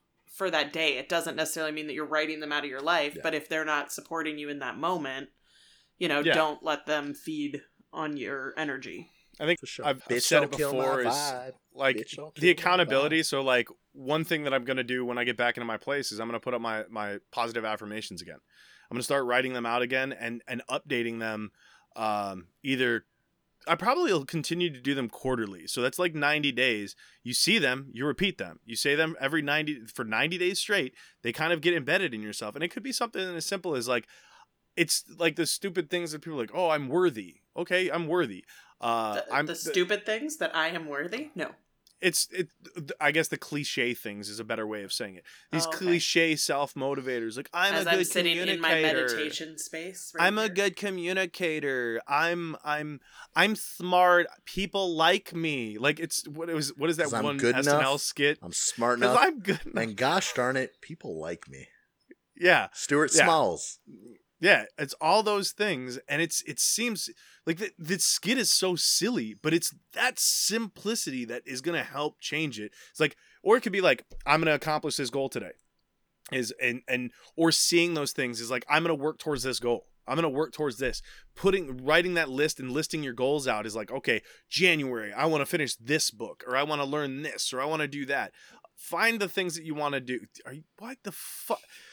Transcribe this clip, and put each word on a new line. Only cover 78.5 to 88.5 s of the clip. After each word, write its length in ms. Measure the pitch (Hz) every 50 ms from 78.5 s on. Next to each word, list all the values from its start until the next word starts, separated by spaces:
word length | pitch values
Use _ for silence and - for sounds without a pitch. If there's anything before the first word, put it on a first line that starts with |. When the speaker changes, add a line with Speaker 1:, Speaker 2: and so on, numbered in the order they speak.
Speaker 3:
like, 140 | 127 123 - -
"I'm 140 | 147 160
gonna 140 | 170 170 160
work 240 | 139 139 156 156 -
towards 240 | - 156 147 123 123
this 160 | 131 117 -
goal. 260 | 120 120 120 101 - _ _ _ _ -
I'm 80 | 131
gonna 120 | 160 165 151
work 240 | 131 143 160 -
towards 260 | - - 151 139 107 120
this." 240 | 131 120 101 - - - - - - - _
Putting, 480 | - 175 196 185 196 165 135 127 127 127
writing 300 | 143 156 175 175 180 175
that 140 | 170 156 135
list 300 | 127 139 151 151 - -
and 140 | 131 127
listing 320 | 123 156 147 - - 156 147
your 80 | 131
goals 340 | 117 123 127 135 147 151 131
out 180 | 127 110 107 107
is 120 | 110 104
like, 160 | 110 104 -
"Okay, 300 | 127 135 - 135 117 101 - - - - _ _
January, 640 | - 147 185 180 165 151 139 131 123 113 107 104
I 140 | 101 120 151
wanna 200 | 165 156 147 135
finish 300 | - 180 165 143 120 -
this 340 | - 113 127 151 156 - -
book, 320 | - 104 113 95 76 - - 123
or 80 | 123
I 80 | 135 147
wanna 200 | 156 151 147 143
learn 380 | 135 147 151 147 135 131 139
this, 300 | 151 143 104 - - -
or 80 | 131 127
I 60 | 139
wanna 200 | 151 160 156 151
do 180 | 139 143 143 135
that." 260 | 131 139 131 104 92 - - - -